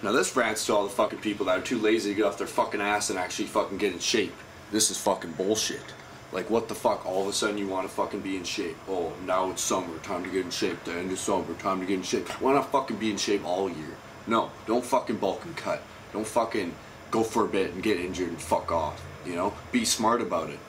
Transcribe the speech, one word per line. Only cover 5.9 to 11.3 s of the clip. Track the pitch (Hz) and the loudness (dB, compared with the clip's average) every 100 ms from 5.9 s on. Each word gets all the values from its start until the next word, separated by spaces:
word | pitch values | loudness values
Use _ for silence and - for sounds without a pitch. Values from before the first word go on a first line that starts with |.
| - - - - | -16 -16 -18 -8
Like, | 92 92 | -6 2
what | 113 113 | 2 2
the | 104 | 0
fuck? | 120 101 92 | 2 2 0
All | 92 | 0
of | 98 | 0
a | |
sudden | 101 107 104 | 2 0 0
you | 98 | 0
wanna | 95 95 | -2 -2
fucking | - 95 104 | -2 -2 -2
be | 95 95 | -4 -4
in | |
shape. | 87 - 87 80 - | -4 -4 -4 -6 -4
"Oh, | 95 82 87 92 | -2 -2 -4 0
now | 92 95 | 2 2
it's | 87 | 0
summer, | - 101 85 80 | 0 0 -2 -8
time | - 92 | -6 -4
to | 90 | -2
get | 92 | -2
in | 90 | -2
shape. | - 98 85 | 0 -2 -2
The | - | -4
end | 85 92 | -4 -2
of | 92 | -2
summer, | - | 0